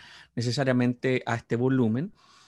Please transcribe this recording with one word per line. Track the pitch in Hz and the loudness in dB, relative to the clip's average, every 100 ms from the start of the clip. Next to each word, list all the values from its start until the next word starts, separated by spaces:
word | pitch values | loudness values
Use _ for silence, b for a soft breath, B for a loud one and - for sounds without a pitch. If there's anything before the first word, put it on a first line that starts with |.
| B B B - | B B B -6
necesariamente | 120 117 135 123 123 123 131 127 - | -4 0 0 2 2 0 -2 -2 -2
a | 117 | -6
este | - 117 | -4 -2
volumen. | 127 131 117 113 185 b b b | 2 2 2 0 -4 b b b